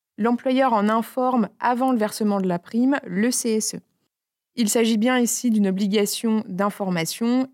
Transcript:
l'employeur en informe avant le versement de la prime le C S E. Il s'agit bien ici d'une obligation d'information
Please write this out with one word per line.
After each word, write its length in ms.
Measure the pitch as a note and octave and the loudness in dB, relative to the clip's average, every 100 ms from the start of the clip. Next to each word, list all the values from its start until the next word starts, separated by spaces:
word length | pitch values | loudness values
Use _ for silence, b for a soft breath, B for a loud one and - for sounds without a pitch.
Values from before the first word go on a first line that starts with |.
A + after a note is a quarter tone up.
| _ - | _ -4
l'employeur 560 | A3 B3 C4 B3+ C4 | -2 0 0 2 2
en 160 | A3 G#3 | 2 2
informe 640 | A3+ A3+ - B3+ B3 F#3+ - | 0 -2 -2 0 0 -2 -2
avant 320 | A3+ A#3+ C4 | -2 0 0
le 60 | B3 | 0
versement 420 | G#3 - G#3+ G3+ | -2 -2 -2 0
de 80 | F#3 | 0
la 100 | F3 | -2
prime 400 | - A3+ C4 C#4 | -4 0 0 0
le 260 | - F3+ A#3 | -2 -2 0
C 200 | B3 A#3 | 0 -2
S 240 | A3 G#3+ | -2 -2
E. 60 | - - _ _ _ _ _ _ - | -8 -14 _ _ _ _ _ _ -2
Il 120 | G#3+ | 0
s'agit 260 | A#3+ A3+ A3+ | 2 2 2
bien 220 | A#3+ B3+ | 2 2
ici 320 | A#3 - B3 | 0 0 0
d'une 180 | G#3+ G3 | 2 2
obligation 720 | F#3+ G3+ G#3+ G3+ - A#3 A3 G#3 | 0 0 0 0 -2 -2 -2 -2
d'information 1000 | F3+ G3+ - F#3+ F3 D#3+ - A#3 B3+ C4 | -4 -4 -2 -4 -2 -4 -4 -2 0 -2